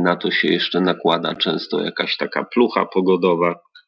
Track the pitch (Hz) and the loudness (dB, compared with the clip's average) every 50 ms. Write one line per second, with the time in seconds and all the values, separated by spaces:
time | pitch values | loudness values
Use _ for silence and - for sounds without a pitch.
0 | 87 87 87 87 - 78 - - - - 87 85 - - - 87 92 92 85 - | 2 0 0 0 -2 -2 -2 0 0 2 0 0 -2 -2 0 0 0 0 0 0
1 | - 85 82 85 82 80 78 - - - 80 80 - - - 85 85 85 - - | 0 0 0 0 -2 -4 -4 -2 -2 -2 -2 -2 -4 -4 -4 -4 -4 -4 -4 -4
2 | - - - - - - - - - - - 120 120 110 - 101 90 - - 95 | -4 -4 -4 -4 -4 -4 -4 -6 -6 -2 2 2 2 2 2 0 -2 0 0 0
3 | 92 95 92 85 90 92 85 82 87 87 87 - _ _ _ - _ | 2 4 2 4 4 2 2 4 2 0 0 -4 _ _ _ -20 _